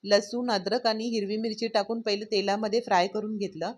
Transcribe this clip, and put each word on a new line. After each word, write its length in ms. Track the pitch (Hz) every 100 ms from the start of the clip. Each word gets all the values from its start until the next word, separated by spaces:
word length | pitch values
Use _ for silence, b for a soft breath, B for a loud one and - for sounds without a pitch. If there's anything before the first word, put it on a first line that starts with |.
लसूण, 460 | 196 202 226 240 247
अद्रक 360 | 208 180 233 240
आणि 180 | 220
हिरवी 320 | 233 226 202 214
मिरची 320 | 226 214 226
टाकून 320 | 220 202 233
पहिले 240 | 226 202
तेलामध्ये 560 | 214 208 196 202 214 214
फ्राय 260 | 233 190 185
करून 300 | 202 214 220
घेतलं. 360 | 202 160 170